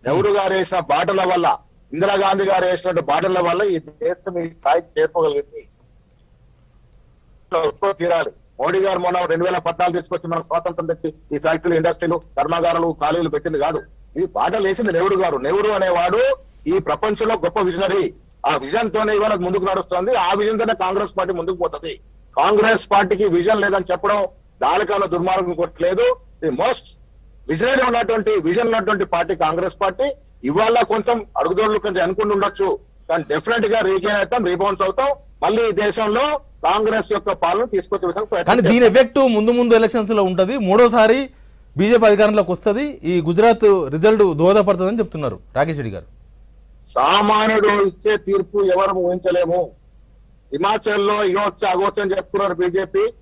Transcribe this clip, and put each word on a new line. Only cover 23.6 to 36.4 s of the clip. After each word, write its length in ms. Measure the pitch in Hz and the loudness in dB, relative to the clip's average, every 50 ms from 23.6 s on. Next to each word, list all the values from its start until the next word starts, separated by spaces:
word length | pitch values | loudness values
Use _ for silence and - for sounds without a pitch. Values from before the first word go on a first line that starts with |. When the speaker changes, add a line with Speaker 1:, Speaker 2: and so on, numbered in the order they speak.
Speaker 1:
లేదని 240 | 196 202 196 196 180 - | 2 0 0 -2 -2 -2
చెప్పడం 360 | 180 175 180 196 208 208 196 180 - - _ _ _ _ | -4 -2 0 0 0 0 -2 -4 -6 -14 _ _ _ _
దానికన్నా 460 | 131 135 165 185 214 - 208 196 196 180 | -2 0 0 0 0 -2 -2 -2 -2 -2
దుర్మార్గం 460 | 165 175 170 185 185 196 185 175 175 | -2 -2 0 0 0 0 -2 -4 -2
కొట్టలేదు. 640 | 156 175 165 - - 170 175 190 190 240 494 508 - - - - _ - | -4 -4 -6 -4 -2 -2 0 0 2 2 0 0 -2 -6 -20 -16 _ -4
The 120 | 160 127 | -4 -2
most 300 | 131 180 240 262 - - - - _ - _ _ - - - - - - - | 0 0 -2 -2 -4 -8 -20 -20 _ -20 _ _ -20 -20 -20 -20 -20 -8 -8
విజనరీ 380 | 160 160 214 247 269 262 254 247 | -4 -2 0 0 2 2 0 0
ఉన్నటువంటి, 440 | 233 233 233 - 226 220 196 214 | 0 0 0 0 -2 0 0 0
విజన్ 340 | 214 202 156 160 180 214 233 | 0 0 0 0 0 0 0
ఉన్నటువంటి 400 | 233 226 226 202 214 214 196 190 | 0 0 0 0 -2 -2 -2 -2
పార్టీ 300 | - - 170 170 165 196 | -2 -2 -2 -2 -2 -2
కాంగ్రెస్ 460 | 165 175 156 160 170 180 185 - - | -2 0 -2 0 -2 -4 -4 -4 -4
పార్టీ. 320 | 202 190 185 - 262 285 269 - _ - - - - | -4 -4 -2 -2 -4 -4 -4 -8 _ -20 -20 -8 -6
ఇవాళ 380 | 127 147 185 220 220 233 240 | -2 0 0 2 2 2 2
కొంచెం 440 | 233 - 208 220 202 - 240 226 202 - - - | 2 0 0 -2 0 0 -2 -2 -4 -8 -6 -4
అడుగుదోడులు 420 | 139 165 190 180 220 214 214 208 | -2 -2 0 0 0 0 0 -2
కొంచెం 240 | - 208 185 185 170 | -2 -2 -2 -2 -2
అనుకుంటూ 300 | 175 185 190 214 208 208 | -2 -2 -2 -2 -2 0
ఉండొచ్చు, 460 | 196 196 196 196 - 196 190 135 - - _ _ _ - - | 0 -2 -2 -2 -2 -2 -2 -2 -4 -8 _ _ _ -8 -4
కానీ 140 | 165 170 156 - | -4 -4 -2 -4
డెఫినెట్ 360 | 147 156 - - 233 233 214 | -4 -4 -2 -2 -2 0 0
గా 140 | 208 214 220 | 0 0 0
regain 380 | - 190 190 190 175 208 208 202 | 0 0 0 0 0 -2 0 0
అవుతాం, 280 | 196 196 - 240 214 | -2 0 -2 -2 0
రీబౌన్స్ 360 | 180 180 170 190 202 190 180 | -2 -2 0 -2 -2 0 0
అవుతాం, 340 | 196 190 190 - 262 277 285 277 - - - - - | -2 -2 0 0 0 -2 -2 -4 -8 -20 -12 -4 -2
మళ్ళీ 260 | 165 208 220 233 226 | -2 0 0 0 0
ఈ 20 | |
దేశంలో 640 | 196 180 208 208 - 226 220 208 208 240 269 302 - 277 | 0 0 -2 -2 -2 -2 -2 -2 0 0 0 0 -2 -4